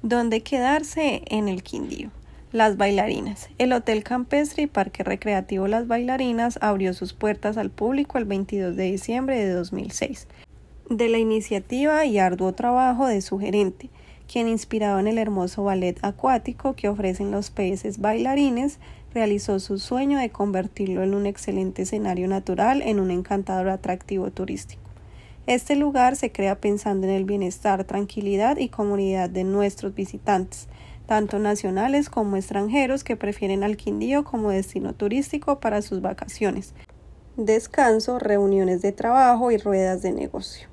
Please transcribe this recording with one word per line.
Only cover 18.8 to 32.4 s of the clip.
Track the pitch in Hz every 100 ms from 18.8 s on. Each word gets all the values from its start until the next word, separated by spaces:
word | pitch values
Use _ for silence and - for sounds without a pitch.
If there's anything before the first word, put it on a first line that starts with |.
| - - -
realizó | 240 220 202 196 196
su | 190 196
sueño | - 254 277 277
de | 240
convertirlo | - 202 190 185 - 190 185
en | 190
un | 202 202
excelente | 202 - 196 190 190
escenario | 190 214 202 185 185
natural | 196 196 180 214 269
en | - 208
un | 185
encantador | 175 180 202 190 190 190
atractivo | 190 - 185 - 196 190
turístico. | 190 190 - - - - - - - - - -
Este | 247 - 285
lugar | 294 269 247
se | 262 240
crea | - 196 196
pensando | 208 202 214 196 190
en |
el | 190
bienestar, | 190 202 185 185 214 196
tranquilidad | 190 196 202 - 202 196 226 294
y | 262
comunidad | - 208 202 196 190 180
de | 185
nuestros | 185 202 202 - 202
visitantes, | 202 196 - - 196 185 - - - - - -
tanto | 214 208 202
nacionales | 208 208 196 190 233 277 294
como | - 208
extranjeros | 190